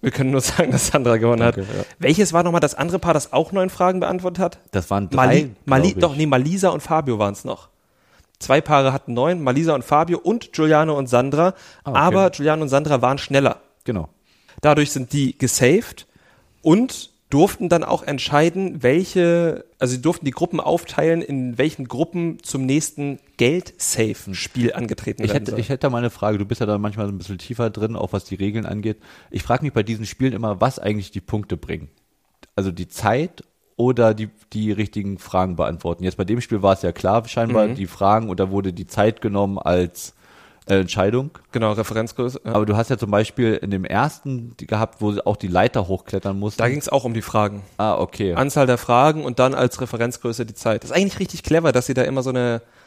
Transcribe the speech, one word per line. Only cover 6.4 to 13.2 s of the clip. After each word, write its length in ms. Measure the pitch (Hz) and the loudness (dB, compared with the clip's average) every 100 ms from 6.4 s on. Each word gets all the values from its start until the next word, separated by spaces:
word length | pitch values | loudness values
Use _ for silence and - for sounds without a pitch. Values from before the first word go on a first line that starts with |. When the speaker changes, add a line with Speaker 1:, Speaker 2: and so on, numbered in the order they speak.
| 143 190 185 | 2 0 0
Speaker 1:
und 120 | 160 | 0
Fabio 380 | - 160 139 107 | 0 -2 0 0
waren's 260 | 101 101 | 0 -2
noch. 260 | - - - _ _ _ _ _ _ - | -10 -12 -14 _ _ _ _ _ _ -10
Zwei 220 | - 143 | 2 2
Paare 320 | 156 147 135 | 4 4 4
hatten 220 | 135 - | 0 -4
neun, 280 | 120 151 180 | 0 0 0
Malisa 320 | 131 135 165 | 0 2 2
und 80 | 139 | 0
Fabio 380 | - 147 165 170 | 2 2 2 0
und 320 | 175 233 - | 0 -2 -4
Giuliano 440 | - 156 151 160 143 | 0 4 4 4 0
und 120 | 127 | 2
Sandra. 460 | 120 135 143 180 185 - - | 2 2 2 2 0 -18 -14
Speaker 2:
Ah, 80 | - | -2
okay. 80 | 135 | 2
Speaker 1:
Aber 320 | 165 190 190 | 4 4 2
Giuliano 320 | 185 147 156 | 2 0 0
und 60 | 147 | 2
Sandra 340 | 139 151 135 | 0 2 2
waren 160 | 123 | 2
schneller. 440 | 139 | 0